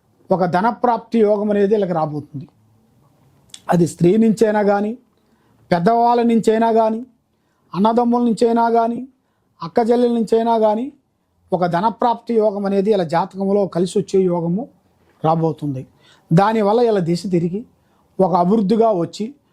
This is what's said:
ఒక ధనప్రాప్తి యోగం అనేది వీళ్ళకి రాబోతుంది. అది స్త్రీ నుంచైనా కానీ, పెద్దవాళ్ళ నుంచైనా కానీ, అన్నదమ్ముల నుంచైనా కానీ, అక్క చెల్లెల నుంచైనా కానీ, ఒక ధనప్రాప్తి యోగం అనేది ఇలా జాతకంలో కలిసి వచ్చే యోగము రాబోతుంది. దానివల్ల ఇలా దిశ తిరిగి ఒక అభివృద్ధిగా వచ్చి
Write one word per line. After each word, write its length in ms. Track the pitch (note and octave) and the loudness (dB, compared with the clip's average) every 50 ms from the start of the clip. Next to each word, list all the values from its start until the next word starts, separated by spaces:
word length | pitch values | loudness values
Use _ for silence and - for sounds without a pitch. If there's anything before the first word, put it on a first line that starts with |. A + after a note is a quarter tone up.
| _ _ _ _ _ - | _ _ _ _ _ -4
ఒక 120 | F#3+ E3+ F#3 | -2 0 0
ధనప్రాప్తి 720 | F3 D3 F3 G3+ A#3 A#3+ - - A#3+ A#3 A3+ A3+ - - A#3 | 0 0 0 0 0 -2 0 -2 -2 -2 -2 -4 -2 0 2
యోగం 280 | G#3+ G3+ G#3+ G3+ G#3 G#3+ | 2 2 2 0 0 -2
అనేది 220 | G#3 G3+ G3+ G3 A3 | 0 0 0 0 0
వీళ్ళకి 220 | G#3+ G3 F3+ F3+ D#3+ | 0 0 -2 -2 -2
రాబోతుంది. 480 | D#3 D3+ D3 D3 - - - C3+ E3 - _ _ _ _ _ _ _ _ _ _ _ _ _ _ _ _ _ _ _ _ - - _ - | -4 -4 -6 -8 -10 -12 -14 -16 -16 -16 _ _ _ _ _ _ _ _ _ _ _ _ _ _ _ _ _ _ _ _ -20 -16 _ -2
అది 180 | F3+ E3+ F3 D3 | 0 2 2 0
స్త్రీ 240 | - - E3+ F3 F#3+ A3 | 0 0 2 2 4 4
నుంచైనా 440 | A3+ A3+ G#3+ - A#3 G#3+ G#3 G#3+ G#3 | 2 2 2 2 2 0 2 0 0
కానీ, 280 | G3 G3+ G3+ G#3 G#3+ A#3 B3 _ _ _ _ _ _ _ _ _ _ _ _ _ - | 0 0 0 -2 -4 -8 -10 _ _ _ _ _ _ _ _ _ _ _ _ _ -4
పెద్దవాళ్ళ 500 | F3+ E3+ E3+ A3 A#3 A#3 A#3 A#3 A#3+ A#3+ A#3 | -2 0 2 2 2 2 2 2 2 2 2
నుంచైనా 460 | A#3 A3+ A3+ - A3+ A3 A3+ A3+ A3+ A3 | 2 2 2 2 2 2 2 2 2 2
కానీ, 280 | A3+ A3+ A3 A3 A3+ B3+ - _ _ _ _ _ _ _ _ _ _ _ _ - | 2 2 0 -2 -4 -10 -14 _ _ _ _ _ _ _ _ _ _ _ _ -4
అన్నదమ్ముల 480 | E3 G3+ A3 A#3 A#3+ A#3+ A#3+ A#3+ A#3+ A#3+ | 0 0 2 2 2 2 2 0 0 0
నుంచైనా 420 | A#3+ A3 - A#3+ A3+ A#3 A#3 A#3 A#3 | 0 0 2 0 0 2 2 0 2
కానీ, 300 | A3+ A#3 A#3 A#3 A#3 B3 B3+ - _ _ _ _ _ _ _ _ _ - | 2 2 0 0 -4 -8 -12 -14 _ _ _ _ _ _ _ _ _ -16
అక్క 180 | - E3 - A#3+ | -12 -4 -2 -2
చెల్లెల 340 | A#3+ A3 A#3+ A#3+ B3 A#3+ A#3 | 0 2 2 2 2 0 0
నుంచైనా 420 | A#3 A3 F3+ A3+ A3+ A3+ A#3 A#3 A3+ | -2 -2 0 0 0 0 0 0 2
కానీ, 260 | A3 G#3+ G#3+ A3+ B3+ C#4+ - _ _ _ _ _ _ _ _ _ _ - | 2 0 0 -2 -6 -10 -12 _ _ _ _ _ _ _ _ _ _ -6
ఒక 140 | F#3+ E3+ F3+ | -4 -2 -2
ధనప్రాప్తి 680 | F3 E3 E3+ G3 A3+ - - - A#3+ A3+ G#3 - - A#3+ | -2 -2 0 -2 -2 -2 0 -2 -2 -2 -2 -4 -2 0
యోగం 300 | A3 G#3 A3 G3 G3+ G3+ | 0 0 0 0 -2 -4
అనేది 240 | G3 G3 G3 F#3+ G#3+ A3 | -2 -2 0 0 0 0
ఇలా 120 | G3 F3 D3+ E3+ | 0 0 -2 -2
జాతకంలో 480 | E3 F#3 F#3 - F#3 G3 F#3+ G3 G3+ G3 E3+ | -4 -4 -4 -6 -6 -4 -2 0 0 -2 -2
కలిసి 280 | - E3+ F#3 F3+ - G#3+ | -2 -4 -4 -2 -2 -4
వచ్చే 220 | F#3 - - F#3+ F#3+ | -4 0 0 0 0
యోగము 400 | F3+ F3 F3 E3 E3+ F3 G#3 C4+ - _ _ _ _ _ _ _ _ _ _ - | 0 0 -2 -2 -2 -4 -4 -6 -8 _ _ _ _ _ _ _ _ _ _ -2
రాబోతుంది. 600 | D#3 E3 E3 D#3+ D#3+ D3+ - D3+ D3 C3+ C3 - - _ _ _ _ _ _ _ - | 0 0 0 0 -2 -4 -4 -8 -8 -8 -8 -12 -16 _ _ _ _ _ _ _ 0
దానివల్ల 500 | D#3+ F3 G3 G#3+ A3+ A3 G#3 G3 G#3+ A#3+ | 2 2 2 2 2 0 0 2 2 2
ఇలా 200 | B3 A3+ G#3+ G3 | 2 2 0 0
దిశ 220 | F3 E3 F3 E3+ - G3+ | 0 -2 -4 -4 -4 -4
తిరిగి 300 | F3+ E3+ E3 E3+ F3 G#3 B3+ _ _ _ _ _ _ _ _ _ _ - | -2 -2 -2 -2 -6 -8 -12 _ _ _ _ _ _ _ _ _ _ -2
ఒక 140 | F#3 E3+ F3 | 0 2 2
అభివృద్ధిగా 540 | F3+ F3 F3+ G#3+ A#3 G#3 F3+ A#3 G#3+ A3+ A3+ G#3+ | 2 2 2 2 2 2 0 2 2 2 2 2
వచ్చి 320 | F3 E3 E3 - - G#3 A#3 C#4+ _ _ _ | 0 -2 -6 -6 -10 -10 -10 -10 _ _ _